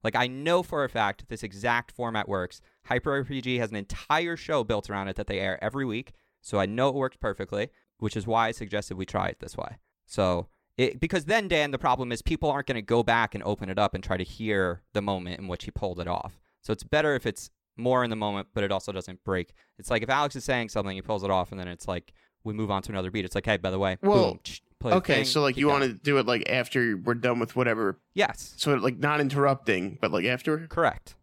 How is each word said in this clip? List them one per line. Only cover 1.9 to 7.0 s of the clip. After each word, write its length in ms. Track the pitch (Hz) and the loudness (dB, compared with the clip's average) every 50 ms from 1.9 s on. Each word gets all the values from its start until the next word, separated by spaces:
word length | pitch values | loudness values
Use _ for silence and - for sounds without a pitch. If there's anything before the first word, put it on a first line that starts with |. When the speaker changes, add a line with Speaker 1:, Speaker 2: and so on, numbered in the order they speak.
Speaker 1:
format 360 | - - 123 117 113 107 101 | -8 -6 -6 -2 -2 -2 -2
works. 320 | - 101 95 90 90 - - _ _ _ _ _ | -2 -2 -2 -2 -4 -8 -16 _ _ _ _ _
Hyper 260 | - 123 123 - 151 139 | -2 -2 0 0 0 0
R 100 | 139 131 | 0 -2
P 160 | 113 143 131 | -4 -6 -6
G 200 | 120 127 127 123 | -2 -2 0 0
has 100 | 117 104 | 0 -2
an 60 | 110 | -4
entire 580 | 104 101 _ - - - _ 147 160 170 170 170 | -8 -6 _ -8 -10 -2 _ 0 2 2 0 -4
show 280 | - - - 160 139 117 | -6 -4 -2 0 0 2
built 260 | 107 113 104 - - | 0 -2 -2 -2 -4
around 180 | 104 101 98 | -6 -4 -4
it 80 | 98 92 | -4 -6
that 120 | - 104 | -6 -4
they 120 | - 104 95 | -4 -2 -2
air 240 | 95 95 92 - - | -2 -2 -2 -2 -4
every 220 | 110 120 139 135 | -4 -4 -4 -4
week, 260 | 127 107 117 127 - - _ _ _ _ _ | -4 -4 -6 -6 -10 -20 _ _ _ _ _
so 180 | _ - - 101 | _ -4 0 0
I 60 | 95 | 0
know 240 | 95 107 120 131 139 | 0 2 2 2 2
it 60 | 131 | 2
works 220 | 139 | 0